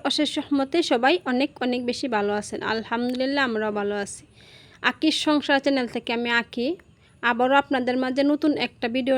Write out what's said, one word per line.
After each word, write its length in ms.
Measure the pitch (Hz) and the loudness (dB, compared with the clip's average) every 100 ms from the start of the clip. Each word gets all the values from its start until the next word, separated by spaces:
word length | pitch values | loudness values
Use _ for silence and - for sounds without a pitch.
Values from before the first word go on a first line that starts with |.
| 285 | 0
অশেষ 220 | 294 285 311 | 0 0 -2
রহমতে 400 | - 277 269 339 320 | -2 0 2 0 2
সবাই 240 | 247 262 359 254 | 2 4 2 0
অনেক 180 | 247 285 - | 0 0 -2
অনেক 160 | 247 247 240 | -4 -2 -2
বেশি 160 | 240 277 214 | -4 -2 0
ভালো 160 | 202 208 | 0 -2
আছেন। 200 | 208 - - | -4 -6 -4
আলহামদুলিল্লাহ, 720 | 220 214 233 247 254 262 285 262 | -4 -4 -2 -2 -2 -2 0 0
আমরাও 240 | 214 214 208 | 0 -2 -2
ভালো 140 | 202 202 | -2 -4
আছি। 180 | 196 - - _ - - - - 247 | -6 -10 -20 _ -20 -20 -20 -4 -4
আকির 260 | - 311 - | 0 0 0
সংসার 340 | 311 294 294 277 | 2 0 2 2
চ্যানেল 220 | 277 269 240 | 2 0 -2
থেকে 160 | 240 240 233 | -6 -4 -4
আমি 120 | 240 233 | 0 0
আকি 240 | 226 240 254 359 - _ _ _ 240 | -2 -4 -4 -4 -10 _ _ _ -2
আবারও 260 | 240 254 277 | 2 4 4
আপনাদের 340 | - 262 247 254 | 4 0 0 0
মাঝে 180 | 254 262 285 | 0 0 2
নতুন 200 | 294 311 285 247 | 2 2 0 -4
একটা 200 | - 240 | -4 -4
ভিডিও 220 | 254 254 | -2 0